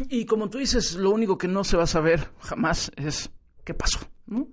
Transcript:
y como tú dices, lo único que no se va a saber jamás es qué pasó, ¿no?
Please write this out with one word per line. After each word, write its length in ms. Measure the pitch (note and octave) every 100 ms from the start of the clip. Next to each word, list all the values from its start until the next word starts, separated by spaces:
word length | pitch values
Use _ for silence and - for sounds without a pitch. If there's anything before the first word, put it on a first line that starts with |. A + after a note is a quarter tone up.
| C4+
y 160 | B3 G#3+
como 240 | A3 G#3+
tú 80 | C4+
dices, 360 | C4+ B3 - E3+
lo 160 | F#3+
único 260 | A3 G#3+ F#3
que 100 | F#3
no 160 | F#3+
se 140 | G3 F3
va 60 |
a 40 | E3
saber 420 | E3+ D#3+ E3 - -
jamás 500 | - C#3+ D#3+ - - -
es 360 | D3 C#3+ - - _ - -
qué 80 |
pasó, 260 | - - - - - -
¿no? 200 | A3+ D#4